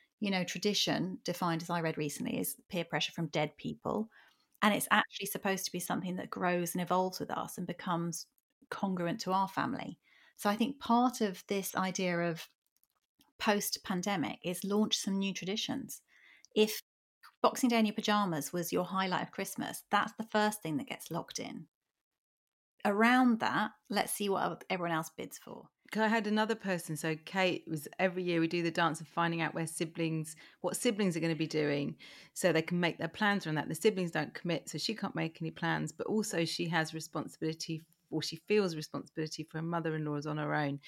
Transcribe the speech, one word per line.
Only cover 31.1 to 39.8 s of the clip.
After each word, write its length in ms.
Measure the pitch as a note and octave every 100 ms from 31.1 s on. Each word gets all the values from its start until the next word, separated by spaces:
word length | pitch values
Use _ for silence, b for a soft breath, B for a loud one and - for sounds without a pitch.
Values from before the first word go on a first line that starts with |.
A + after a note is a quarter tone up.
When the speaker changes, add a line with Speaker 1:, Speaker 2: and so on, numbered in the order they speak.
| D#3+
Speaker 2:
are 20 |
gonna 160 | E3 D#3
be 120 | D#3+
doing 500 | D#3 D3 C#3+ D3 D#3 B B B
so 200 | - F3+
they 80 | D#3+
can 180 | D#3+ F3
make 180 | F3 -
their 120 | D#3+
plans 360 | - G#3 G3+ E3
around 100 | D3+
that. 120 | -
The 80 | E3
siblings 360 | A3 F#3+ F3
don't 220 | D#3+ C#3+
commit, 360 | - E3+ E3 -
so 80 | D3+
she 180 | - A3
can't 200 | G3 E3
make 260 | D#3+ -
any 100 | D#3+
plans, 400 | D#3 E3 D#3 D#3
but 160 | - -
also 380 | A3 G#3 F3 D#3+
she 240 | - E3+
has 240 | E3 D#3
responsibility, 920 | D#3+ - D#3+ - - D#3+ D#3+ - D#3+ D#3+ _ _
or 120 | D#3
she 160 | - E3
feels 380 | - G#3+ F#3+ D#3+
responsibility 680 | D3+ D3 - - D#3 -
for 140 | D3+ D#3+
her 60 |
mother-in-laws 640 | E3 E3+